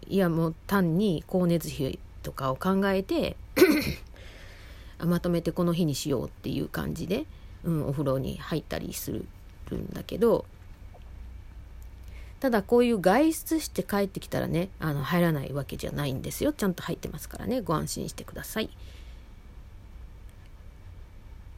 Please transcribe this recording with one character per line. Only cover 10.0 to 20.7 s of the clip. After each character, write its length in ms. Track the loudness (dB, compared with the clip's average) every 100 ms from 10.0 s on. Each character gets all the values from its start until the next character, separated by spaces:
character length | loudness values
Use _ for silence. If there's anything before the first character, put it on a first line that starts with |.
け 120 | -6 4
ど、 280 | 6 6 2 -14 -16 -16 -16 -16 -14 -14 -14 -14 -14 -16 -14 -14 -14 -14 -14 -12 -14 0
た 120 | 4
だ 120 | 4
こ 160 | 6 6
う 60 |
い 80 | 8
う 80 | 6
外 320 | 6 8 6
出 260 | 4 0 0
し 80 | 0
て 140 | -2
帰 200 | 0 2
っ 60 | 0
て 120 | -2
き 80 | -4
た 100 | -2
ら 80 | 2
ね、 220 | 0 0 -2
あ 140 | -2
の、 100 | 0
入 180 | 2 6
ら 120 | 6
な 120 | 4
い 80 | 0
わ 120 | -4
け 120 | -4 -6
じ 120 | -4
ゃ 20 |
な 160 | -2 -2
い 60 |
ん 100 | -2
で 80 | -4
す 140 | 0
よ。 80 | 0
ち 100 | 2
ゃ 60 | 0
ん 60 |
と 100 | 0
入 100 | -4
っ 40 | -4
て 100 | -6
ま 100 | -8
す 100 | -10
か 100 | -6
ら 80 | -2
ね。 140 | -2
ご 140 | 0
安 140 | 0 0
心 200 | -4 -6
し 40 |
て 100 | -8
く 120 | -12
だ 100 | -10
さ 160 | -6 -4
い。 100 | -4 -6 -14 -14 -14 -16 -16 -18 -18 -16 -16 -16 -16 -16 -14 -14 -16 -16 -18 -16 -18